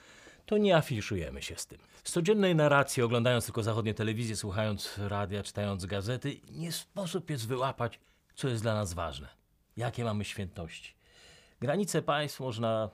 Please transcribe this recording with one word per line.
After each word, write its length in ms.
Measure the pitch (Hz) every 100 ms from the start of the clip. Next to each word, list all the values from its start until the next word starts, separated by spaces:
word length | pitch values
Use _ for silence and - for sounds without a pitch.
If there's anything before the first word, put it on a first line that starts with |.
| - - - - -
to 120 | 214
nie 200 | 202 165
afiszujemy 640 | - 110 - 95 71 67
się 140 | - 87
z 100 | -
tym. 120 | - - -
Z 80 | -
codziennej 440 | 175 170 214 190 160
narracji, 480 | 151 139 135 -
oglądając 420 | 117 120 120 120 -
tylko 180 | 120
zachodnie 300 | 107 110 110
telewizje, 420 | 104 110 110 117 104
słuchając 600 | 107 95 107 101 - -
radia, 460 | 101 101 95 101
czytając 420 | 98 107 104 98 92
gazety, 540 | 101 98 127 143 - -
nie 200 | - 165
sposób 580 | - - 196 175 185 170
jest 180 | 143 113
wyłapać, 520 | 127 120 - 120 - _ _ _ -
co 120 | 135
jest 160 | 117
dla 100 | 113
nas 200 | 107 98
ważne. 340 | 85 82 69 67 - _ _ _ -
Jakie 260 | 120 -
mamy 220 | 117 104 98
świętości. 680 | - 92 - 82 - - - _ - - - _ -
Granice 420 | 123 170 202 160
państw 380 | 165 147 147 -
można, 500 | 131 113 113 110 104